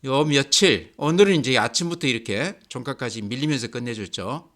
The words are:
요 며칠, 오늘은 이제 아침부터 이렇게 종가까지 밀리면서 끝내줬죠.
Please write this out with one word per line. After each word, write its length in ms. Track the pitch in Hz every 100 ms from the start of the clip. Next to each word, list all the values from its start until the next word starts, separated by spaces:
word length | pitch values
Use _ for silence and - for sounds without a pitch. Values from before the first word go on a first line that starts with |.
요 200 | 135 135
며칠, 680 | 151 143 139 - 190 101 82 -
오늘은 420 | 143 170 202 175
이제 180 | 123 127
아침부터 480 | 113 - 170 170 139
이렇게 540 | 120 117 104 160 202 _
종가까지 540 | 127 127 135 123 113
밀리면서 460 | 104 127 151 139 117
끝내줬죠. 800 | 123 120 110 95 - 95 143 -